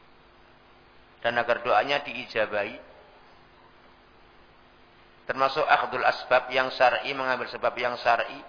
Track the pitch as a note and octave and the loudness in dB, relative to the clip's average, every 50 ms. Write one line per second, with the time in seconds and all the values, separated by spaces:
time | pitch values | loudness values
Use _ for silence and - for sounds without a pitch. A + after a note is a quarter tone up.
0 | - - - - - - - - - - - - - - - - - - - - | -20 -20 -20 -20 -20 -20 -20 -20 -20 -20 -20 -20 -20 -20 -20 -20 -20 -20 -20 -20
1 | - - - - - A#2 A#2+ A#2+ A#2 A#2+ A#2 A#2 - B2+ G#2 G#2 B2 C#3 C#3+ C#3+ | -20 -20 -10 -4 -2 -2 0 0 2 0 0 0 0 2 2 2 2 2 0 -2
2 | - C3+ A#2 B2+ A#2+ - - A2+ G#2+ G2+ G#2 G2+ G2+ G#2+ B2+ - - - - - | -2 -6 -10 -12 -10 -6 -2 -2 -2 0 0 -2 -4 -4 -6 -12 -18 -20 -20 -20
3 | - - - - - - - - - - - - - - - - - - - _ | -20 -20 -20 -20 -20 -20 -20 -20 -20 -20 -20 -20 -20 -20 -20 -20 -20 -20 -20 _
4 | _ _ - - - - - - - - - - - _ _ _ - _ _ - | _ _ -20 -20 -20 -20 -20 -20 -20 -20 -20 -20 -20 _ _ _ -20 _ _ -20
5 | - - _ _ - - A#2+ C3 C3+ C3+ - D#3 - - D3 D3+ - - B2+ B2+ | -20 -20 _ _ -8 -6 -2 0 0 0 2 0 2 4 4 2 2 0 -2 0
6 | A2 B2+ - - - - B2+ C3 - B2+ B2+ C3 C3 C3 - - B2+ B2 A#2 A2 | 0 0 0 0 0 2 2 2 2 2 0 0 0 0 2 4 4 4 4 2
7 | - C3 C#3 C3+ C3 C3 B2+ A#2+ A#2 A2 B2 A2+ A#2 A#2 - A#2+ B2 A#2+ B2 A#2 | -2 -4 -4 -4 -2 -2 -2 -2 -4 -6 -6 -2 -2 -2 -2 0 -2 -2 -2 0
8 | - A#2+ A#2 A2+ G#2+ - C3 C#3+ - | 2 2 2 2 0 -2 -8 -14 -16